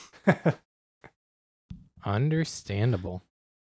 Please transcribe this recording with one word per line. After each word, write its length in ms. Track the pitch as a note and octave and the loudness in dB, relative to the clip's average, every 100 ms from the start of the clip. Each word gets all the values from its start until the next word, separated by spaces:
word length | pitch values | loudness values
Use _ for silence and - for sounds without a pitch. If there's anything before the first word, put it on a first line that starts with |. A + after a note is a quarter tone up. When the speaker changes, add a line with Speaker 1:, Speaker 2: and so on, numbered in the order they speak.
| - - - | -20 -2 2
Speaker 1:
<laughs> 1800 | - E3+ - _ _ _ _ - _ _ _ _ _ - - - - | 4 2 0 _ _ _ _ -20 _ _ _ _ _ -20 -18 -20 -10
Speaker 2:
Understandable. 1160 | - G2+ D3 D#3+ D#3+ - - G2 A#2 G#2 F2+ F2+ - _ _ _ _ | -2 0 2 0 -2 -6 -6 0 2 2 -2 -8 -12 _ _ _ _